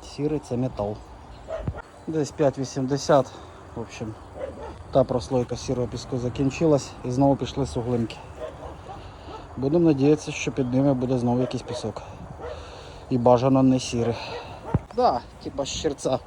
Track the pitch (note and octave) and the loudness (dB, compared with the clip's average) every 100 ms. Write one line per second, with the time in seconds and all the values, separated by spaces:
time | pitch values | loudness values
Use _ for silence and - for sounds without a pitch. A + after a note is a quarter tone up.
0 | - - D3 D3+ - A#2+ B2+ - G#2 G#2+ | -16 -4 -2 -2 -4 -2 -2 -2 -4 -4
1 | - - - - - - - - - - | -12 -18 -18 -18 -10 -6 -6 -8 -14 -14
2 | - D#3+ C#3 - C#3+ C3 C3 - C3 C#3 | -4 -2 -2 2 2 2 -6 -2 -2 -2
3 | - D3 B2+ - - - - - A2 - | 4 4 4 -6 -18 -18 -14 -12 -12 -10
4 | A2 G#2+ - - - - - - - C3+ | -10 -10 -16 -12 -10 -10 -14 -14 0 2
5 | C3 B2+ - C3 A#2+ A#2+ - B2+ A#2+ B2+ | 4 0 0 0 0 -4 -4 -2 -2 -4
6 | - B2+ B2 A#2 C#3 - E3 C#3+ - - | -6 -4 -4 0 -2 2 4 4 2 -10
7 | B2+ B2 C#3 C#3 B2+ - C3 B2+ A#2 B2 | -4 2 4 4 0 -2 -2 -2 0 0
8 | A2+ - - - - - - - - - | 0 -6 -16 -12 -12 -10 -14 -14 -14 -14
9 | - - - - - - C3+ E3+ E3 C#3 | -14 -16 -14 -14 -14 -2 2 6 6 6
10 | C#3 D3+ - D3+ - C#3 B2+ B2+ C#3 C3 | 6 4 2 -4 -4 0 2 4 4 4
11 | B2 B2+ A#2+ A#2+ B2+ B2 - - A2+ - | 2 2 2 2 0 -2 -6 -6 -6 -8
12 | - - - - A#4+ - - - - - | -12 -14 -14 -12 -12 -12 -12 -14 -16 -16
13 | - C3 A#2+ B2 C3 C3 C3 B2+ - A#2+ | -2 4 8 8 8 6 6 4 0 0
14 | A#2 A2+ - - - - - - - G#3+ | 0 -2 -6 -10 -12 -14 -4 -4 -4 2
15 | A#3+ B2+ - - D3+ C3+ C#3 - D#3 C3+ | 4 2 -4 -12 -10 -6 -4 -2 -2 0
16 | - B2+ | 0 0